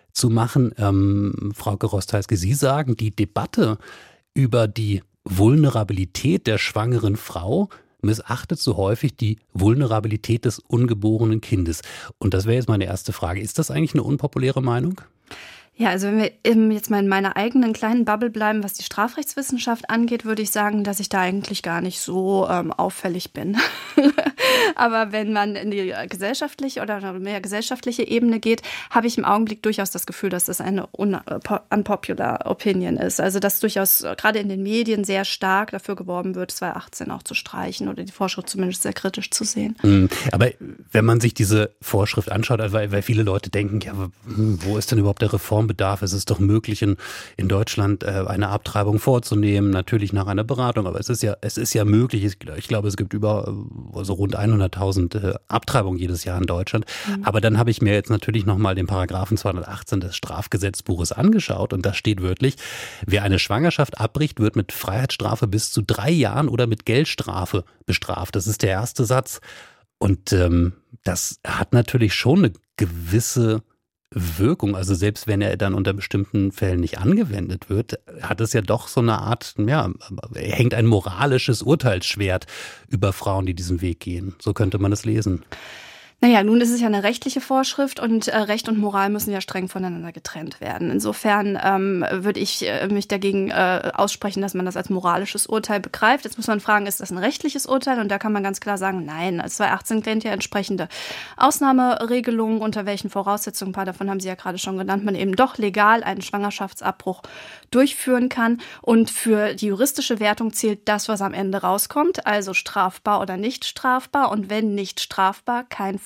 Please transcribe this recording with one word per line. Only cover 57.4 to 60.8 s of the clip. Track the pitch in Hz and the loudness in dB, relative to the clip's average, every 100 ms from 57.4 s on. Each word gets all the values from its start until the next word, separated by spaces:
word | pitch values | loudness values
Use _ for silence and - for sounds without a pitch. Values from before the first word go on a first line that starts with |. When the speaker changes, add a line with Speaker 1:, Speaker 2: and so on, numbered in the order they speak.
Speaker 1:
dann | 113 107 | 4 4
habe | 117 | 4
ich | 110 | 4
mir | 104 | 4
jetzt | 104 - | 4 2
natürlich | 107 - 110 | 0 0 0
nochmal | 98 98 101 | 2 2 2
den | 95 90 | 0 0
Paragraphen | 95 90 92 92 107 | 0 0 -2 0 0
zweihundertachtzehn | 107 90 80 98 - 101 | 0 -4 -6 -12 -4 -2
des | 92 - | -2 -8
Strafgesetzbuches | - - - 95 98 - | -8 -8 -4 -2 -2 -4